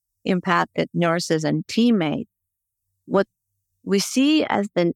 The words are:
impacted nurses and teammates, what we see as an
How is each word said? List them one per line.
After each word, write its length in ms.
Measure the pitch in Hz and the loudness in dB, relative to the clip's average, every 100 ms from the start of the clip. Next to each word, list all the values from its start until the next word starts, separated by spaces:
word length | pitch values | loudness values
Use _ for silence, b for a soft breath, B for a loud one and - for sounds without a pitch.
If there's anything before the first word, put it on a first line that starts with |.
| _ _ | _ _
impacted 640 | - 185 185 175 170 - 165 | -4 -2 0 0 0 -4 -4
nurses 520 | 170 170 170 - 160 | 0 0 0 -2 -2
and 240 | 151 151 - | 0 -4 -4
teammates, 640 | - 240 220 156 247 - _ _ _ _ _ _ _ | 0 2 2 0 -4 -8 _ _ _ _ _ _ _
what 240 | - 190 196 _ _ _ _ _ - | -2 0 0 _ _ _ _ _ -2
we 140 | 196 | -2
see 440 | - 254 277 311 | 0 0 2 2
as 240 | - 208 202 | 2 -2 -2
an 180 | - 170 | 0 -2